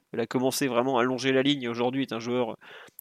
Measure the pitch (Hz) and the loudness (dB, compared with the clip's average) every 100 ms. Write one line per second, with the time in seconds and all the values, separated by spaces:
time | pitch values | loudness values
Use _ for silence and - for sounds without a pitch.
0 | _ 113 113 135 131 - 139 120 131 127 | _ -6 -2 0 0 0 0 2 2 2
1 | 123 127 131 131 135 143 117 117 123 135 | 2 2 2 4 4 0 -2 -2 0 0
2 | 131 113 117 123 113 107 - - - - | -4 -4 -2 -2 -2 -4 -16 -20 -20 -20